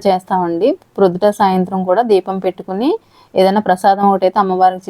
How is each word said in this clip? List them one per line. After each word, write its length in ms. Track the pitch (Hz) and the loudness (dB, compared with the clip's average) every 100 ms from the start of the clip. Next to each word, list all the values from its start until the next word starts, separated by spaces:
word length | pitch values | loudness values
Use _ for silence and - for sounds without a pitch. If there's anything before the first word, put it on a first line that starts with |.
| 196 | 0
చేస్తామండి. 600 | 185 - 185 175 170 240 370 _ - | -2 -2 -4 -2 0 -2 -2 _ 0
ప్రొద్దుట 300 | 190 180 208 208 | 0 2 -2 2
సాయంత్రం 400 | 196 185 180 190 185 | 0 0 -2 -4 -2
కూడా 160 | 185 240 | 0 2
దీపం 260 | 190 190 190 190 | 0 0 -6 -6
పెట్టుకుని 440 | 180 190 190 277 453 _ _ _ 190 | -8 -10 -4 -2 -4 _ _ _ 0
ఏదైనా 200 | 190 208 202 | 2 0 0
ప్రసాదం 360 | 185 202 196 202 | 0 2 2 2
ఒకటైతే 280 | 196 185 208 | 2 0 0
అమ్మవారికి 400 | 190 185 185 185 | -2 2 0 0